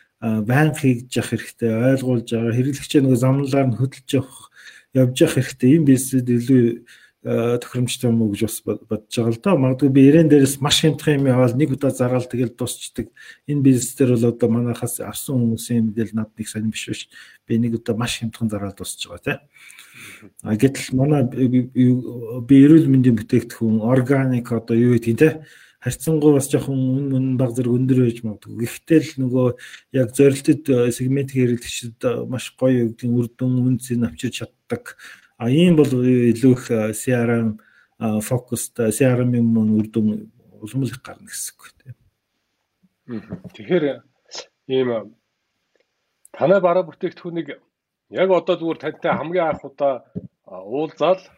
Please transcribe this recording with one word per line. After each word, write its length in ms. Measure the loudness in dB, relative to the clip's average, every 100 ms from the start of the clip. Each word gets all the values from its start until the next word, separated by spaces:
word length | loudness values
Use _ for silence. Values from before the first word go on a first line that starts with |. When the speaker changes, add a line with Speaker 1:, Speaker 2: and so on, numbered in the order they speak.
| _ _
Speaker 1:
а, 240 | -4 -2
байнга 340 | 0 2 2 2
хийж 380 | 0 0 -4 -6
явах 160 | -4
хэрэгтэй, 380 | -6 -8 -6 -4 0 0 0
ойлгуулж 300 | -2 -4 -2
явах, 240 | -4 -2 -2
хэрэглэгчээ 420 | -2 -4 0 2
нөгөө 180 | 4 2
замналаар 440 | 2 0 0 0 0
нь 60 | 0
хөдөлж 300 | -4 -6 -4
явах, 400 | -4 -4 -14 -20 _ -20 -20 _
явж 220 | 0 0 4
явах 160 | 2 2
хэрэгтэй. 300 | -4 0 4 4
Ийм 60 | 6
бизнесүүд 400 | 2 2 -2 0
илүү, 360 | -2 4 4 4 0 -14 -20 _ _
а, 320 | -6 -2 -2 -2
тохиромжтой 560 | -4 -6 -6 -2 0
юм 80 | 2
уу 160 | 0 -2
гэж 60 |
бас 160 | -4 -6 -8
бод-, 160 | -8
бодож 320 | -6 -8 -6 -4
байгаа 160 | -2
л 80 | -2
да. 160 | 0 2
Магадгүй 340 | 2 2 2 6
би 60 | 6
ирээн 160 | 8 6
дээрээс 320 | 6 4 0
маш 240 | -2 0
хямдхан 400 | 0 0 0 0
юм 80 | 2
яваал 240 | 2 2 2
нэг 160 | -2
удаа 160 | 0 -2
зараал 400 | -2 -2 -2 -4
тэгэл 240 | -4 -4
дуусчдаг. 640 | -4 -10 -10 -14 -12 -12 _ -20 -20 -6
Энэ 160 | 2
бизнес 320 | 4 4 0 0
дээр 240 | 2 4
бол 80 | 2
одоо 220 | 0 0
манайхаас 480 | 0 -2 -4 -8 -8
авсан 400 | -12 -12 -6 -2
хүмүүсийн 480 | -2 -2 -2 -2 0
мэдээлэл 320 | -2 -4 -4
над 160 | -8 -10
нэг 160 | -12
сонир 240 | -8 -6 -6
биш 80 | -10
биш. 160 | -12 -12 -20 -20 _ -4
Би 80 | -2
нэг 160 | -2 -4
удаа 160 | -4 -4
маш 240 | -4 -6
хямдхан 320 | -8 -6 -6
зараал 240 | -4 -8 -10
дуусч 320 | -14 -12 -14
байгаа, 160 | -10
тэ. 160 | -8 -8 _ _ -20 -20 -20 -20 -20 -20 -20 _
А, 80 | -4 0
гэтэл 400 | 0 0 -6 -2
манай 240 | 2 2
би, 400 | 0 0 0 0
би, 200 | -2 2 2 2 -2 -12 -12 -8
би 120 | 4 8
эрүүл 320 | 10 8 6
мэндийн 240 | 4 4 2
бүтээгдэхүүн, 640 | 2 -2 -2 -4 -2 0
органик 720 | 2 0 2 0 0 -2 -2
одоо 240 | -6 -2 2
юу 240 | 2 2
гэдгийг, 160 | 0 2
тэ, 320 | 2 2 -14 -20 -20 _
харьцангуй 560 | -8 -6 -4 2 4 4
бас 160 | 2
жоохон 240 | -4 -2 -4
үн, 320 | -2 -2 -2 -2
үн 120 | -2 -2
баг 160 | -2 -2
зэрэг 160 | -2
өндөр 320 | 0 2 2
байж 160 | 2 0
магадгүй. 480 | -8 -12 -14 -10 -8
Гэхдээ 320 | -8 2 2
л 120 | 2 -6
нөгөө 240 | -2 0 0 -2 -12 -20 _ -2
яг 160 | -2
зорилттой, 480 | 4 4 4 0 -2
э, 320 | 0 0 0
сегментийн 640 | -2 -2 -2 -2 -2 0 -2
хэрэглэгчид, 480 | -6 -12 -12 -6
э, 240 | -4 -4 -6
маш 240 | -10 -10 -2
гоё 240 | 0 2
юу 60 | 0
гэдгийг, 240 | -4 -4 -2
үр 120 | -2
дүн, 320 | -4 -2 0
үн 160 | 0 -2
цэн 320 | -2 -4 -4
авчирч 320 | -4 -8 -8
чаддаг. 560 | -14 _ -10 -10 -10 -20 -20 -20 _ -8
А, 140 | -2
ийм 260 | 2 4 6
бол 140 | 4
илүү 640 | 4 2 4 4 4 4 4
их, 160 | 0
э, 220 | -2 -2
C 180 | -4 -2
R 300 | 0 0 0
M, 180 | 0 -4 _ _ _ -8
а, 220 | -4 -4
фокустай, 720 | -2 -4 -4 -10 -8 -4 -2
C 100 | 0
R 220 | 0 2 0
M 80 |
юм 420 | 0 2 2 2 0
үр 160 | 0
дүн 400 | 0 -2 -2 -10 _ _ -18
улам 220 | -10 -6 -6
л 80 |
их 80 | -8
гарна 240 | -18 -20 -18
гэсэн 240 | -14 -14 _
үг, 160 | -20 _
тийм. 120 | -20 -20 _ _ _ _ _ _ _ _ _ _ -14
Speaker 2:
Мгм. 280 | -14 -12 -18 -18
Тэгэхээр 340 | -18 -4 -2 -2 -6 _ _ _ -20 -20 _ -4
ийм, 180 | -2 0 -4 -8 _ _ _ _ _ _ _ _ _ _ _ _
танай 300 | -4 2 2
бараа 260 | 2 0 -2
бүтээгдэхүүнийг 720 | -8 -10 -10 -12 -10 -10 -12 _ _ _ _ _
яг 160 | -2 2
одоо 240 | 2 0 -4
зүгээр 220 | -2 -6
тантай 340 | -8 -6 -4
хамгийн 400 | -4 -2 -2 -2
анх 140 | -4 -8
удаа, 400 | -4 -2 -2 _ -16 -16 _ -20
а, 160 | -18
уулзаал 560 | -10 -6 -6 -2 0 0 -4